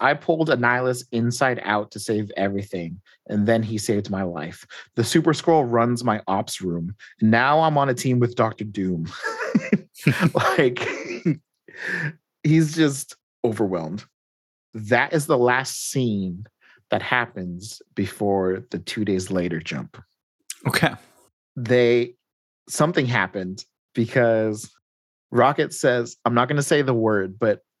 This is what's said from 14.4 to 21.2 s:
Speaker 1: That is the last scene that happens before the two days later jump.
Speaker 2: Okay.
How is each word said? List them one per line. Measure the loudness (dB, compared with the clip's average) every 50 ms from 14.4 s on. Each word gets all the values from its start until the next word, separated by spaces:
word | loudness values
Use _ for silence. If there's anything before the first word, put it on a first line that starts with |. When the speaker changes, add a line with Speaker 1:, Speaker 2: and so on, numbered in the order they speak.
| _ _ _ _ _ _ -12
Speaker 1:
That | -12 0 2 2 2 2 2
is | 0 -2 0
the | 2 2
last | 4 4 4 2 2 -2 -4 -8 -8 -8 -4
scene | -2 -2 0 0 0 -2 -2 -4 -6 -8 -12 -18 _ _ _ _ _ _ _ _
that | -4 -4
happens | -2 -2 -2 -2 -2 -2 -6 -8 -8 -8 -8 -10 -12 -14 -16 -18 -20 _ _
before | -4 -4 -4 -2 -2 0 0 0 2 0 0 -2 -4 -6 -10
the | -10 -10
two | -10 -8 -6 -4 -2
days | -2 -2 -2 -2 -2
later | -2 -2 -2 -2 -4 -6
jump. | -8 -8 -10 -10 -10 -12 -16 -20 -20 _ _ _ _ _ _ _ _ -18 -18 -8 -6
Speaker 2:
Okay. | -6 -2 -2 -2 -2 -2 -6 -14 _ _ _